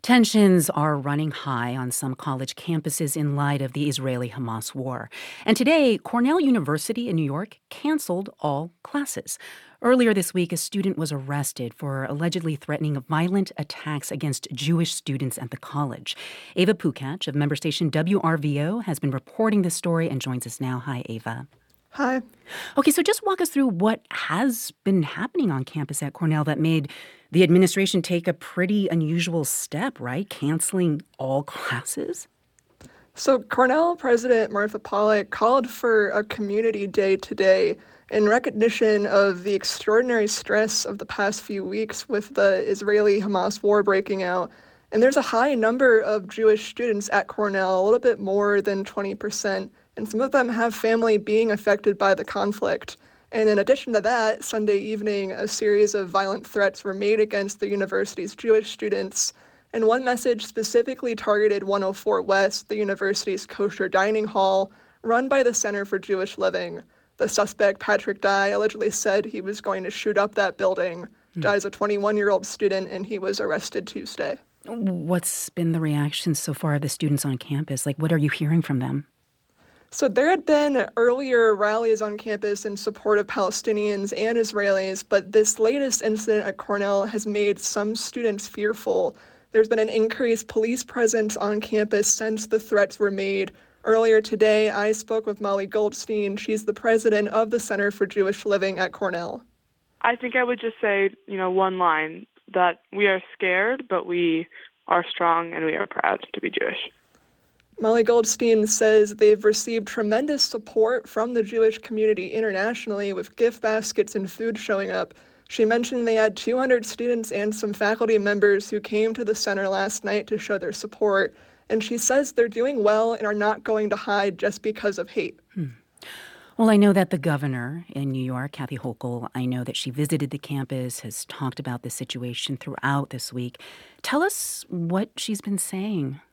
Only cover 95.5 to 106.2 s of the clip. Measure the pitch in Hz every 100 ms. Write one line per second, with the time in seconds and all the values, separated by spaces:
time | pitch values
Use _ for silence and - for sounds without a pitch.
95.5 | 196 196 214 208 - - 214 202 208 -
96.5 | 214 214 208 240 226 220 208 202 214 226
97.5 | 233 - 202 202 202 190 208 190 208 214
98.5 | 202 190 185 185 - 190 175 170 - _
99.5 | _ _ _ _ _ - 240 247 254 247
100.5 | 247 226 220 220 196 196 202 - 196 185
101.5 | 185 190 185 180 156 156 170 214 _ -
102.5 | 185 180 165 _ 190 208 190 - - 190
103.5 | 185 214 262 247 185 180 175 170 160 170
104.5 | - - _ - 175 175 - 170 165 170
105.5 | 165 160 156 - - - -